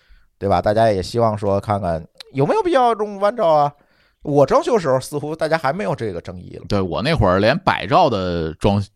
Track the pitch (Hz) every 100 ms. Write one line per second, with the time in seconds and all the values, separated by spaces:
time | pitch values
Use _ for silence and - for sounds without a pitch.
0 | _ - _ - 98 87 110 107 113 98
1 | 90 117 113 104 104 101 - 101 90 80
2 | 80 - - 135 151 427 359 277 240 208
3 | 208 196 202 240 170 151 143 - _ _
4 | _ _ - 143 135 254 294 233 156 131
5 | - 147 147 160 160 160 135 175 196 147
6 | 110 85 92 90 92 82 87 101 92 78
7 | 127 143 98 92 107 151 - - 98 160
8 | 156 104 92 87 80 78 104 101 98